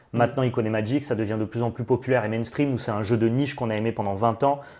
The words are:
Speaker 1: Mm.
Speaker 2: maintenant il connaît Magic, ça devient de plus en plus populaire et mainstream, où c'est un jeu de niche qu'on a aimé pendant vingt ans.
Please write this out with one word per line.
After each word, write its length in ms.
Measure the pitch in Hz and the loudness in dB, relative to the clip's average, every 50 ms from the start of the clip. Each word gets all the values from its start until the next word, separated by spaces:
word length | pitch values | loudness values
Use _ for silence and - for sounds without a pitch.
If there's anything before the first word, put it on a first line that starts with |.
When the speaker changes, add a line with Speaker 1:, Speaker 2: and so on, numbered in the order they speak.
| _ _ - | _ _ 0
Speaker 1:
Mm. 60 | 117 | 2
Speaker 2:
maintenant 240 | 120 117 127 135 131 | 2 2 2 0 0
il 80 | 123 123 | 0 0
connaît 180 | 127 110 110 | 0 0 0
Magic, 320 | 113 110 107 104 135 139 135 | 0 0 0 0 -2 -2 -2
ça 140 | - 123 | -2 -2
devient 200 | 107 110 101 110 110 | -2 0 -2 -2 -2
de 40 | 110 | -2
plus 180 | 107 - 117 120 | -2 -2 -2 -2
en 100 | 117 110 | -2 -2
plus 100 | - 120 | -4 0
populaire 420 | - 127 123 127 127 131 123 107 | 0 0 0 2 2 2 2 2
et 40 | 107 | 0
mainstream, 440 | 110 117 117 113 - - 147 139 131 | -2 -2 -4 -4 -2 0 0 0 0
où 40 | 113 | -2
c'est 140 | - - 107 | -2 -2 -2
un 100 | 104 110 | -2 0
jeu 140 | 95 123 | 0 2
de 120 | 110 113 113 | 2 4 2
niche 280 | 117 131 143 135 - | 2 2 0 0 -2
qu'on 120 | - 127 113 | -4 -4 -2
a 40 | 110 | -2
aimé 160 | 107 110 117 | 0 0 -2
pendant 240 | 110 117 107 98 98 | -2 -2 -2 -2 0
vingt 260 | 95 113 113 110 - 143 | 2 2 0 2 2 2
ans. 160 | 139 143 143 - - - | 2 2 0 -4 -12 -20